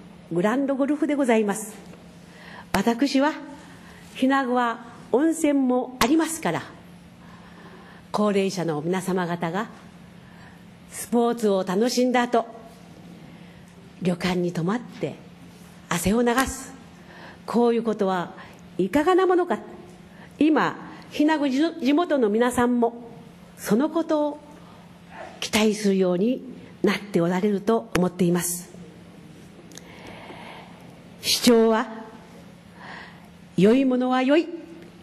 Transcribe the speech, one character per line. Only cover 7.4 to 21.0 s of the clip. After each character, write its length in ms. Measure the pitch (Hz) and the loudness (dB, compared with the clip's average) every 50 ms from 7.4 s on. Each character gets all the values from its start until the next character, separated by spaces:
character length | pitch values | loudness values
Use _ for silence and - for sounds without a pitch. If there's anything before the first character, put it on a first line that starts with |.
| - - - - - - - - - - - - - - | -20 -20 -20 -20 -20 -20 -20 -20 -20 -20 -20 -20 -12 -6
高 200 | - - 208 208 | -2 0 0 2
齢 180 | 196 196 196 196 | 2 2 0 0
者 140 | 185 180 160 | -2 -2 -2
の 160 | 165 151 147 | -2 -2 -2
皆 220 | 151 170 185 185 | -2 -2 -2 -2
様 240 | 175 185 180 190 175 | -2 -2 -2 -2 -2
方 240 | 170 175 170 175 165 | -2 -4 -4 -4 -4
が 180 | 170 196 233 - - - - - - - - - - - - - - - - - - - - - - - - - | -4 -4 -6 -8 -10 -18 -20 -20 -20 -20 -20 -20 -20 -20 -20 -20 -20 -20 -20 -20 -20 -20 -20 -20 -20 -20 -20 -16
ス 180 | - - - - | -14 -14 -6 0
ポ 220 | 226 240 233 233 | 2 2 2 2
ー 40 | 233 | 2
ツ 160 | 233 220 208 | 2 2 2
を 140 | 196 185 185 | 2 2 0
楽 260 | 190 180 202 233 254 | 0 0 2 2 2
し 140 | - 247 247 | 2 2 2
ん 80 | 254 | 2
だ 100 | 233 247 | 2 2
後、 240 | 240 240 240 233 - - - - - - - - - - - - - - - - - - - - - - - - - - - - - - - - | 2 2 2 0 0 -2 -6 -18 -18 -20 -20 -20 -20 -20 -20 -20 -20 -20 -20 -20 -20 -20 -20 -20 -20 -20 -20 -20 -20 -20 -20 -20 -20 -20 -10 -4
旅 120 | - 185 175 | -2 -2 -2
館 200 | 175 180 180 185 | 0 -2 -2 0
に 160 | 180 175 175 | 0 -2 -2
泊 120 | 175 175 160 | -2 -2 -2
ま 120 | 185 220 | -2 -2
っ 40 | 247 | -4
て 340 | 240 - - - 165 139 - - - - - - - - - - - - - - - - | -6 -10 -10 -8 -8 -8 -8 -10 -18 -20 -20 -20 -20 -20 -20 -20 -20 -20 -20 -14 -8 -6
汗 240 | 170 170 - 185 | -4 -2 0 2
を 100 | 214 240 | 2 2
流 120 | 240 240 233 262 262 | 2 2 2 2 0
す、 260 | - - - - - - - - - - - - - - - - - - - - | 0 -2 -8 -12 -16 -18 -18 -20 -20 -20 -20 -20 -20 -20 -20 -20 -20 -20 -14 -6
こ 240 | - - 233 240 240 | 0 2 4 4 4
う 60 | 233 | 4
い 40 | 226 | 2
う 40 | |
こ 120 | 226 226 208 | 0 0 0
と 120 | 214 202 | 0 0
は 280 | 190 185 180 - - - - - - - - - - - | 0 0 -2 -4 -6 -10 -16 -18 -18 -20 -20 -20 -8 -4
い 120 | - 185 190 | -2 -2 0
か 160 | - 294 302 | 0 2 4
が 100 | 370 370 | 4 4
な 120 | 349 381 | 4 4
も 100 | 359 370 | 4 4
の 100 | 349 349 | 2 2
か。 120 | - 208 - - - - - - - - - - - - - - - - - | 0 -2 -6 -6 -12 -18 -18 -18 -20 -20 -20 -20 -20 -20 -20 -20 -6 0 2
今、 380 | 294 320 311 240 180 151 - - - - - - | 4 4 4 4 2 0 -2 -6 -12 -16 -18 -18